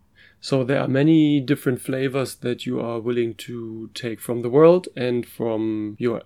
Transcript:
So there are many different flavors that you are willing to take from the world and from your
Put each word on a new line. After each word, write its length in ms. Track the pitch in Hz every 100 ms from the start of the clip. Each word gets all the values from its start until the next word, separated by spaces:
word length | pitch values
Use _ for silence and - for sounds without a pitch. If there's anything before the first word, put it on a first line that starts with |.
| _ _ - _
So 200 | - 139
there 160 | 127 139
are 80 | 127
many 520 | 131 151 160 151 147
different 400 | 127 143 139 123
flavors 540 | - 131 135 135 127
that 320 | - 123 120 127
you 140 | 123
are 180 | 117 117
willing 360 | 113 120 117 110 -
to 440 | 120 113 110 110
take 240 | - 120 107
from 240 | - 120
the 80 | 120
world 380 | 135 165 180 - -
and 280 | 123 120
from 680 | 113 - 117 110 110 107 107 107
your 220 | 120 110